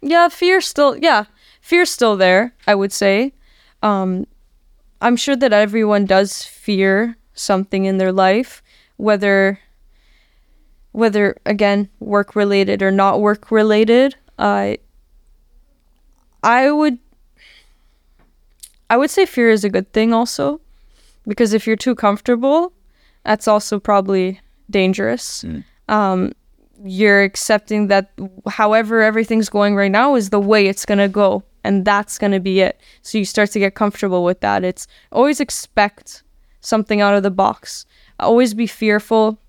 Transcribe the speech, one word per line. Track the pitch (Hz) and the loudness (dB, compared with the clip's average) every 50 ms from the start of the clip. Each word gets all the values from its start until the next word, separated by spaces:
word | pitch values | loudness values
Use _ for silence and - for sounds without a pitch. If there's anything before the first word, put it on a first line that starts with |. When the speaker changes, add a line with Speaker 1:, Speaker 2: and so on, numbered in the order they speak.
Speaker 1:
Yeah, | - 277 320 339 349 349 | -4 0 2 2 2 2
fear | 339 - 349 349 370 381 | 0 0 0 2 2 2
still, | 349 - - - 294 277 247 - | 0 -2 -2 2 2 2 2 2
yeah. | 294 330 285 214 208 _ _ _ _ _ _ _ | 0 2 2 2 0 _ _ _ _ _ _ _
Fear's | _ - 330 349 359 339 | _ -2 0 0 0 0
still | - - 240 226 214 | -2 -2 0 0 2
there, | 190 190 185 180 185 226 240 _ _ _ - | 2 2 4 4 4 2 0 _ _ _ 0
I | 208 | 0
would | 202 196 202 - | 0 0 -4 -4
say. | - 202 202 196 202 240 277 - _ _ _ _ _ _ _ _ _ - | -2 0 0 2 2 -2 -4 -6 _ _ _ _ _ _ _ _ _ -2
Um, | 214 208 196 190 190 185 185 - _ _ _ _ _ _ _ _ _ _ _ _ _ _ _ | -2 0 0 -2 -4 -4 -6 -8 _ _ _ _ _ _ _ _ _ _ _ _ _ _ _
I'm | - 233 247 233 | 0 0 0 0
sure | - - 277 | 0 -2 -2
that | 254 269 254 | 0 0 2
everyone | 208 208 214 214 202 226 220 208 208 202 202 | 2 2 2 2 0 -2 0 2 0 0 0
does | 190 190 190 202 196 - - - | 2 2 2 2 0 -4 -12 -16
fear | - - - - - 208 190 190 190 190 196 226 233 233 _ _ _ _ | -16 -20 -16 -6 -4 -2 0 0 0 2 0 -2 -4 -6 _ _ _ _
something | - - - 202 185 196 - - 196 190 | -14 -4 -2 -2 -2 -2 -4 -4 -4 -2
in | 190 190 190 | -2 -2 0
their | 190 185 | 0 0
life, | 185 190 190 185 190 220 262 - - - _ _ _ _ _ _ _ _ | 2 2 2 2 2 0 -2 -6 -10 -20 _ _ _ _ _ _ _ _
whether, | 214 214 214 202 196 202 196 196 196 196 196 196 _ _ _ _ _ _ _ _ _ _ _ _ _ _ _ _ _ _ _ _ _ _ _ _ _ _ | -2 0 0 0 2 0 2 2 2 0 0 -4 _ _ _ _ _ _ _ _ _ _ _ _ _ _ _ _ _ _ _ _ _ _ _ _ _ _
whether, | _ 214 226 226 202 208 208 196 - - _ | _ -2 0 0 2 0 0 0 -2 -4 _
again, | - 214 202 208 202 202 202 208 196 _ _ | -4 -2 0 0 0 0 0 -2 -6 _ _
work-related | 220 220 202 202 202 - - 208 208 202 202 196 196 196 202 196 196 | -10 -2 -2 -2 -2 -2 -2 -2 0 2 2 0 0 0 0 -2 0
or | 190 | 0
not | 190 196 196 196 - 120 | 2 2 2 2 2 2
work-related. | 208 208 208 208 - - 220 220 214 220 214 214 220 214 233 247 262 277 269 _ _ _ _ - | 0 0 0 -2 -4 -2 0 2 2 4 4 2 4 4 4 4 4 2 -2 _ _ _ _ -4
I, | - 202 202 202 196 - 107 - _ _ _ _ _ _ _ _ _ _ _ _ _ _ _ _ _ _ _ _ _ _ _ _ _ _ _ _ _ _ _ _ - | -2 -2 0 -2 -2 -4 -6 -8 _ _ _ _ _ _ _ _ _ _ _ _ _ _ _ _ _ _ _ _ _ _ _ _ _ _ _ _ _ _ _ _ 0
I | 226 233 247 262 277 | 2 2 4 2 2
would, | 294 302 302 302 254 240 _ _ _ _ _ _ _ _ - - _ _ _ _ _ _ _ _ _ _ _ _ _ _ _ _ _ _ _ _ _ _ - - _ _ _ _ | 2 2 0 0 -2 -4 _ _ _ _ _ _ _ _ -20 -20 _ _ _ _ _ _ _ _ _ _ _ _ _ _ _ _ _ _ _ _ _ _ -20 -20 _ _ _ _
I | 233 240 | 0 0
would | 277 311 | 0 0
say | - - 381 | 2 0 0
fear | - - - 240 226 | 0 2 0 4 4
is | 220 214 196 | 4 2 2
a | 208 | -2
good | 190 190 190 _ _ | -2 -2 -4 _ _
thing | 214 220 226 233 | 0 0 2 2
also, | 226 233 233 - - 285 277 294 320 _ _ _ _ _ _ _ _ _ _ _ _ _ - | 0 0 -2 -4 -4 -4 -4 -4 -6 _ _ _ _ _ _ _ _ _ _ _ _ _ -12
because | 208 - 240 214 208 | -2 0 0 0 0
if | 220 - - | -2 0 -2
you're | 220 | -4
too | 220 - 254 247 | -2 -2 -4 -4
comfortable, | 240 - 208 202 214 - - 247 233 240 269 285 320 339 359 _ _ _ _ _ _ _ _ _ _ _ | 0 0 0 0 0 0 -2 -2 0 0 0 0 0 0 -2 _ _ _ _ _ _ _ _ _ _ _
that's | - 214 208 - - | -4 -4 -2 0 0
also | 214 208 208 - - 202 | 0 0 0 -4 -8 -8
probably | - - 208 202 190 190 196 190 185 185 196 - _ _ _ _ _ _ | -2 0 0 0 2 0 -2 -2 -2 -2 -6 -10 _ _ _ _ _ _
dangerous. | 208 202 185 185 190 - 202 220 247 247 - - - - - | -2 0 0 0 0 -2 -2 -4 -4 -6 -8 -12 -14 -12 -12
Speaker 2:
Mm. | 170 - 143 - _ _ _ _ - | -12 -12 -12 -14 _ _ _ _ -4
Speaker 1:
Um, | 214 214 208 190 190 185 185 - - _ _ _ _ _ _ _ _ _ 202 | -2 0 0 0 0 -2 -4 -4 -6 _ _ _ _ _ _ _ _ _ -18
you're | 196 190 185 214 208 202 202 | -14 -4 0 2 4 4 4
accepting | 202 196 196 - - - 220 208 208 - 214 214 208 196 | 2 2 -2 -6 -2 -2 -2 -2 _ -4 -4 -2 0 2
that | 202 196 196 _ _ - - 190 185 190 - 214 | 0 0 0 _ _ -16 -16 -16 _ -14 -12 -12
however | 196 - 220 208 214 220 226 214 226 226 | -4 -2 0 2 2 0 0 0 0 0
everything's | 220 220 214 220 226 214 226 220 220 - | 2 2 0 0 -2 0 0 -2 -2 -2
going | - 202 202 202 208 | 0 0 0 0 2
right | 196 196 196 | 0 0 0
now | 196 208 240 285 285 | 2 2 2 2 2
is | 254 208 190 | 0 0 0
the | - 202 | -2 -2
way | 202 196 220 214 202 | 2 2 2 2 2
it's | 190 190 - - | 2 0 -4 -4
gonna | - 208 202 202 196 | -2 0 0 2 0
go, | 190 202 208 190 196 - - _ _ _ _ | 2 2 2 2 0 -2 -6 _ _ _ _
and | - 196 196 185 | -2 -2 0 0
that's | 208 202 202 208 _ - - | 0 0 0 -2 _ -8 -6
gonna | - 202 196 190 | -4 -2 -2 -2
be | 180 196 185 190 | -2 -2 0 0
it. | 185 - - _ _ _ _ _ _ | 0 0 -2 _ _ _ _ _ _
So | - - 220 | -8 -6 -4
you | 202 | -4
start | 185 - - 208 202 | -4 0 -2 -2 0
to | - 214 | 0 -2
get | 196 196 196 | -2 -2 -2
comfortable | - 220 208 202 - - 196 185 180 175 | -2 -4 -4 -2 -4 -6 -2 -2 0 0
with | 175 185 _ | -2 -2 _
that. | - 202 202 202 185 | -2 -2 -2 -2 -2
It's | 180 180 - - _ _ _ _ _ | -4 -6 -8 -14 _ _ _ _ _
always | - - 247 285 302 - | 0 0 2 2 2 -2
expect | 294 - - - - - _ - 208 208 _ _ _ - - - _ _ _ _ _ _ _ _ | -4 -8 -8 -12 -12 -8 _ -2 -2 -2 _ _ _ -20 -20 -20 _ _ _ _ _ _ _ _
something | _ - - 220 214 _ 214 208 | _ -4 -4 -4 -2 _ 0 0
out | 208 202 202 | 2 2 2
of | 202 | 2
the | 190 202 | 0 -2
box. | 185 190 196 208 220 - - - - - - _ _ _ _ _ _ _ | -2 0 -2 -2 -2 -4 -14 -18 -18 -18 -18 _ _ _ _ _ _ _
Always | - - 226 233 254 240 208 | -2 2 2 4 2 2 0
be | 214 233 | -4 -6
fearful | 214 - - - 214 208 208 208 - 226 220 220 214 220 - _ | -6 -6 -4 -2 -2 -2 -2 -2 -2 0 0 0 0 -2 -8 _